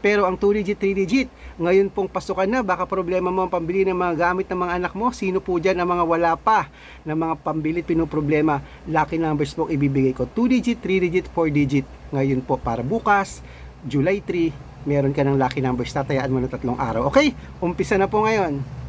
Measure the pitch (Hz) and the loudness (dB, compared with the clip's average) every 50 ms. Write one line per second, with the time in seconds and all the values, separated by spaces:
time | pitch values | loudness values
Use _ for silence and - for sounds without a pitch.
0 | - 202 208 202 196 180 185 180 202 202 208 214 196 185 208 - 208 196 196 196 | 2 2 2 4 2 2 0 2 2 2 2 2 0 -2 -2 0 0 0 0 0
1 | 190 165 208 269 247 - - - - - - - 165 175 185 196 196 190 - 202 | 0 2 2 0 0 -2 -8 -18 -18 -18 -8 -4 0 4 4 4 4 2 0 -4
2 | 190 190 - 185 - - 185 185 190 196 233 262 233 196 - - 180 - 190 190 | -4 -4 -4 -6 -4 -4 -2 0 0 0 0 0 0 0 0 -2 0 -2 -2 -4
3 | 185 165 185 185 180 180 185 190 185 175 185 175 165 160 180 196 190 190 185 175 | -2 0 -2 0 0 0 0 0 0 0 -2 -2 -2 0 0 2 2 2 2 0
4 | 180 175 170 151 175 175 180 185 190 - 190 180 180 175 175 180 185 180 - 196 | 0 0 2 2 2 2 2 0 -2 -4 -2 -4 -2 -2 -2 -2 -4 -4 -4 -2
5 | 226 247 240 - 208 190 185 190 - - 180 175 156 190 185 180 175 175 180 175 | -2 -2 -2 -2 -2 -2 -2 -2 -2 0 -2 0 2 2 2 2 0 0 2 0
6 | 175 165 170 170 170 165 165 165 - 220 220 202 156 - - - - - - - | 2 2 2 2 4 2 2 2 2 2 2 2 0 -2 -12 -20 -20 -20 -20 -14
7 | - 156 156 160 165 165 160 156 - 160 156 160 147 156 160 175 170 - 170 165 | -8 -4 -4 -2 -2 -2 -4 -4 -4 -4 -4 -2 -2 -2 -4 -4 -2 0 0 0
8 | 165 160 - 156 151 143 156 151 151 156 147 139 143 - - - - 175 156 156 | 0 0 -2 -2 0 2 2 2 4 2 0 0 -4 -10 -18 -16 -8 -2 0 0
9 | 156 156 170 160 165 160 151 147 151 143 - 165 160 147 165 139 143 139 135 139 | 0 0 0 -2 0 0 0 0 0 -2 -2 -4 -2 -2 0 2 2 2 2 4
10 | 131 131 131 - 127 127 - 226 233 247 262 247 - 240 233 - - 180 190 190 | 2 2 2 0 -4 -4 0 0 2 2 2 2 2 0 -2 -2 -2 0 2 2
11 | 180 175 160 180 175 - - 175 165 156 147 147 147 135 143 139 135 - - - | 2 2 0 -2 -2 -2 -2 0 0 2 4 2 2 4 2 0 0 -2 -14 -18
12 | - - - 139 135 139 135 127 127 - 135 127 - 123 117 113 120 135 208 226 | -12 -6 -2 0 0 2 0 -2 0 -2 -2 -2 0 -4 -2 -2 -2 -2 -2 0
13 | - 214 202 202 196 - - - - - - - - - - - - 135 123 143 | 2 4 4 4 2 -2 -8 -14 -16 -18 -18 -18 -18 -18 -18 -14 -12 -2 0 2
14 | 135 180 196 208 - - 180 175 165 165 147 - - - - - - 143 143 143 | 2 2 0 0 -2 -4 0 0 0 0 -2 -6 -16 -18 -18 -10 -4 0 0 2
15 | 135 139 143 147 139 139 139 135 131 123 127 143 127 127 123 123 120 - - 147 | 2 2 2 2 2 2 4 2 2 0 0 0 0 0 0 -2 -4 -4 -4 -4
16 | 135 120 147 135 131 131 131 131 123 131 - 120 - 123 123 123 135 113 110 110 | -2 0 -2 -2 0 0 0 -2 -2 -2 -6 -4 -4 -4 -4 -2 -4 -2 -2 0
17 | 123 143 - 269 302 285 - - - - - - - 175 175 - 185 - 220 190 | 0 4 4 4 4 4 0 -4 -14 -16 -8 -4 -4 -4 -2 -2 -2 0 2 2
18 | 196 190 - 214 214 220 226 214 190 160 143 139 135 - - - - | 2 2 2 2 2 2 2 2 0 0 -2 -4 -6 -8 -10 -12 -12